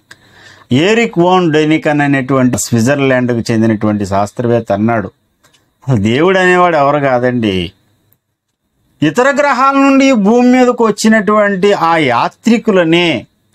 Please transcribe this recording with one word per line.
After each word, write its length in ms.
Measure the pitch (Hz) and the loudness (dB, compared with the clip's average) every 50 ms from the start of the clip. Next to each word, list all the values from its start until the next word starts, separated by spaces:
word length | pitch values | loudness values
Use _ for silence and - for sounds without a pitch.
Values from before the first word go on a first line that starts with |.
| _ - - _ _ _ _ - - - - - _ - 120 | _ -20 -20 _ _ _ _ -20 -20 -20 -20 -20 _ -2 0
ఎరిక్ 440 | 135 165 196 220 233 233 220 - 170 | 0 2 2 0 0 -2 -2 0 0
వాన్ 340 | 170 180 185 185 180 160 | 0 2 2 2 2 0
డెనికన్ 480 | 147 156 156 151 160 151 - 156 147 147 | 0 0 0 0 0 -2 -2 -2 -2 0
అనేటువంటి 580 | 143 143 143 135 123 127 139 131 127 123 120 104 | 0 0 0 -2 -2 -2 0 0 0 0 -2 -4
స్విట్జర్లాండ్కు 920 | - - 123 117 110 131 143 139 139 131 127 127 127 120 123 117 110 - | -4 -2 -2 0 0 0 0 0 0 0 0 0 0 -2 -2 -4 -4 -2
చెందినటువంటి 540 | 117 110 113 113 110 104 107 107 104 101 104 | -2 0 0 0 0 -2 -2 -2 -2 -4 -4
శాస్త్రవేత్త 680 | 92 98 98 104 101 - - 123 117 117 117 113 - | -4 -2 -4 -4 -4 -6 -6 -2 -2 -2 -2 -2 -2
అన్నాడు, 380 | 101 101 107 113 117 113 95 92 - _ _ _ _ _ _ _ _ _ _ _ _ _ - 131 | -4 -2 -2 -2 -2 -4 -6 -8 -12 _ _ _ _ _ _ _ _ _ _ _ _ _ -6 -2
"అసలు 140 | 131 104 | -2 0
దేవుడు 360 | 95 110 117 139 165 185 190 190 | 0 0 0 0 2 2 2 2
అనేవాడు 380 | 185 180 180 180 175 175 165 | 2 2 2 2 2 2 2
ఎవరు 240 | 147 139 139 143 147 | 0 0 0 0 0
కాదండి, 720 | 139 135 127 123 123 127 123 123 113 104 95 92 85 82 - _ _ _ _ _ _ _ _ _ _ _ _ _ _ _ _ _ _ _ _ _ _ _ _ - | 0 0 0 0 0 -2 -2 -2 -2 -2 -2 -4 -6 -8 -12 _ _ _ _ _ _ _ _ _ _ _ _ _ _ _ _ _ _ _ _ _ _ _ _ -4
ఇతర 340 | 143 156 151 240 262 269 277 | -2 -2 0 0 0 0 0
గ్రహాల 380 | 247 233 285 254 240 269 269 277 | 0 0 0 0 0 0 0 2
నుండి 300 | 277 277 277 269 269 277 | 2 2 2 2 2 2
ఈ 80 | 269 | 2
భూమి 360 | 269 214 190 202 233 247 247 247 | 2 2 2 2 2 2 4 4
మీదకు 380 | 247 254 247 247 240 240 233 | 4 2 2 2 0 0 0
వచ్చినటువంటి 840 | 214 202 - - 220 220 220 185 202 214 214 202 202 196 185 185 202 | -2 -2 0 0 2 2 2 2 0 0 0 0 0 0 0 0 0
ఆ 240 | 196 151 165 165 170 | 0 0 0 0 0
యాత్రికులనే, 1300 | 165 151 127 117 120 151 180 - _ - 220 233 214 - 220 190 185 170 160 165 175 175 170 147 101 - - _ _ _ _ | 0 0 0 0 0 -2 -4 -6 _ -2 0 0 0 0 0 0 0 2 2 0 0 0 0 -2 -4 -8 -12 _ _ _ _